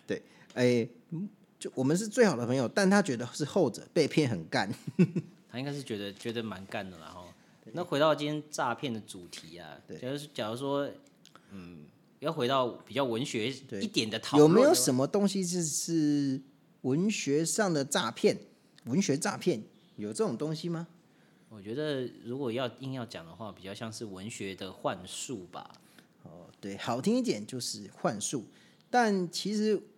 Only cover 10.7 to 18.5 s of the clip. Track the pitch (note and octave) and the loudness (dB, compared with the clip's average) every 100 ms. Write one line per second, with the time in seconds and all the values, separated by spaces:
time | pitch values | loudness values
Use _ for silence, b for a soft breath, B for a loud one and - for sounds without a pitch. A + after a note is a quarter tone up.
10.7 | C#3 C#3 - - _ - - - G2 F2 | -2 -2 -8 -20 _ -20 -20 -18 -16 -16
11.7 | E2+ D2 _ _ _ D3 E3 B2 C3+ B2 | -18 -20 _ _ _ -6 0 2 4 2
12.7 | - - A#2 C3+ A2+ C#3+ A#2 A2+ C3 - | -2 -6 -2 0 0 -2 -2 -2 -4 -10
13.7 | G2+ G#2+ - A2 G#2+ - C#3+ D3+ G3 C#4+ | -6 -2 0 0 -4 4 8 10 10 8
14.7 | F4+ - B2+ C#3+ G3+ G3+ G3 F3+ F3+ D#3+ | 6 4 2 2 4 2 2 -2 -2 -2
15.7 | C#3 - E3 D3 D3 C#3 C3+ - _ _ | -4 0 2 4 2 0 -2 -6 _ _
16.7 | _ B2+ C#3+ G#3 G#3 C#3+ D3 E3 - G3+ | _ 0 2 2 0 0 2 2 2 2
17.7 | D3+ C3+ G3+ A2+ - G#3 G#2 - | 2 0 0 -2 2 2 2 -8